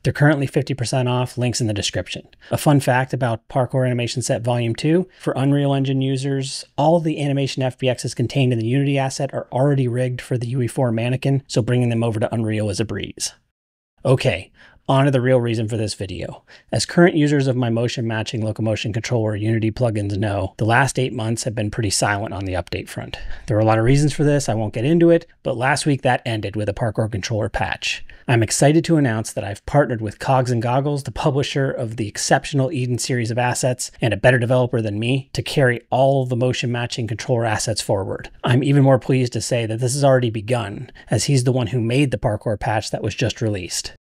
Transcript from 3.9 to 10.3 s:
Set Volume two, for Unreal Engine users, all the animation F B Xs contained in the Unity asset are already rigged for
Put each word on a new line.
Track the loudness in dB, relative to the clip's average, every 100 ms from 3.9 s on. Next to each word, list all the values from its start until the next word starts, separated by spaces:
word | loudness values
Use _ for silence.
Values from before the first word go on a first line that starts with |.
| 0 -2 -4
Set | -2 -2
Volume | 0 0 0
two, | 0 2 2 0 _
for | -4 0
Unreal | 2 2 2 0
Engine | 0 0
users, | 0 -2 -2 -2 -4 -10 -10 0
all | 2 4
the | 0 -2
animation | 0 0 -2 -2
F | -4 0
B | -2
Xs | -2 -4 -2
contained | -2 2 2
in | 2
the | 0
Unity | 0 2 0
asset | -2 -4 -6 -6
are | -4
already | 0 2 2 0
rigged | 0 -2 -4
for | -4